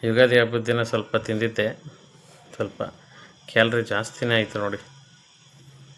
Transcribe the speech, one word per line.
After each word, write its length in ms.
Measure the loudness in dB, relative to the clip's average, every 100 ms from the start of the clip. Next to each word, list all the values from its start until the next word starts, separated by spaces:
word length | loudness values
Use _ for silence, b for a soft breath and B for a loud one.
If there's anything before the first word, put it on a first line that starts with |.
| 0
ಯುಗಾದಿ 340 | 4 6 6
ಹಬ್ಬದ 200 | 4 -2
ದಿನ 240 | -2 -2
ಸ್ವಲ್ಪ 340 | 0 -2 -2 -4
ತಿಂದಿದ್ದೆ, 600 | -2 -2 -2 -2 -4 -4 -16 -20 -20 -20 -20 -20 -20 -10
ಸ್ವಲ್ಪ 280 | -8 -6 -10 -10 B B B B -2
ಕ್ಯಾಲರಿ 320 | 2 2 0
ಜಾಸ್ತಿನೇ 520 | -2 -4 -6 -6 0 0
ಆಯ್ತು 240 | 0 -4
ನೋಡಿ. 180 | -6 -6 -12 -20 -20 -20 _ _ -20 -20 -20 -20 -20